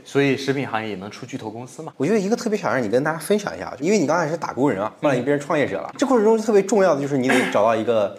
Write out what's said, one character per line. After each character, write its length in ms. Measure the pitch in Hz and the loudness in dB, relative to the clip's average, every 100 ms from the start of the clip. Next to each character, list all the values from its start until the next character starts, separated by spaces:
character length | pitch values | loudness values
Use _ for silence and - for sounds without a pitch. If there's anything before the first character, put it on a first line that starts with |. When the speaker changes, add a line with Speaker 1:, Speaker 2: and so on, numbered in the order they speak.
Speaker 1:
所 200 | - 139 | -4 0
以 120 | 139 131 | 2 0
食 160 | 139 | -2
品 160 | 139 120 | -4 -4
行 140 | 110 | -6
业 80 | 110 | -6
也 60 | 95 | -8
能 120 | 101 | -10
出 120 | - | -14
巨 140 | 120 135 | -12 -10
头 140 | 110 | -10
公 140 | 110 127 | -12 -14
司 160 | - | -14
嘛。 100 | 156 - | -14 -4
Speaker 2:
我 60 | |
觉 80 | 139 | 0
得 80 | 220 | 0
一 80 | 190 | 0
个 80 | 226 | -2
特 140 | 226 | -2
别 80 | 208 | -2
想 160 | 139 | 0
让 80 | 127 | -2
你 80 | 107 | 0
跟 140 | 123 | 0
大 100 | 151 | 0
家 60 | 160 | -4
分 180 | - 208 | -2 -2
享 180 | - 82 | -2 -8
一 40 | |
下， 120 | 92 - | -10 -6
因 120 | 156 | 0
为 80 | 214 | 2
你 80 | 139 | 2
刚 100 | 170 | 0
才 100 | 151 | 0
是 80 | 165 | -4
打 160 | - | -6
工 160 | - 139 | 0 0
人 140 | 95 | 0
啊， 100 | 107 - | -4 -2
Speaker 1:
嗯。 20 | |
Speaker 2:
后 60 | 151 | 0
来 60 | 127 | 0
你 60 | |
变 160 | 123 143 | 0 -2
成 100 | 143 | 0
创 100 | 160 | 0
业 100 | 117 | 0
者 100 | 85 | -2
了， 140 | 73 - | -8 -2
这 80 | 262 | 2
过 100 | 247 | 4
程 80 | 208 | 4
中 100 | 220 | 4
特 160 | 220 | 4
别 120 | 208 | 2
重 180 | 196 208 | 4 4
要 140 | 190 143 | 4 2
的 60 | |
就 60 | 139 | 0
是 80 | 143 | 0
你 120 | 127 | 2
得 240 | 131 110 | 2 2
找 100 | 110 | 2
到 140 | 110 110 | 4 2
一 80 | |
个， 340 | 110 113 101 | 2 2 0